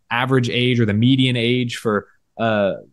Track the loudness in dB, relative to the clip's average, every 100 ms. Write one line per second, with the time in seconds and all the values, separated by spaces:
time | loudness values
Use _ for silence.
0 | -6 -4 0 0 0 0 0 2 0 2
1 | 2 4 2 0 0 -2 -4 -6 -4 -2
2 | -4 _ _ -6 -2 0 0 -2 -10